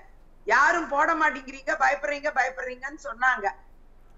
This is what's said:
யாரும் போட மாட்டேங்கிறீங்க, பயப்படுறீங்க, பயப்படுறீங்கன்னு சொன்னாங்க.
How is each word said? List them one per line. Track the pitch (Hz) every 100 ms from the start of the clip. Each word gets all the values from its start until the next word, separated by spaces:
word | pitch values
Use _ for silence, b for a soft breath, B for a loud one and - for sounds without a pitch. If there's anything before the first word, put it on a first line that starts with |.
| - - - -
யாரும் | - 233 302 349 320
போட | 285 320
மாட்டேங்கிறீங்க, | 330 302 277 262 269 - 311
பயப்படுறீங்க, | 262 285 294 285 294
பயப்படுறீங்கன்னு | 277 254 262 254 247 269 302
சொன்னாங்க. | - 226 254 240 196 - - - - - -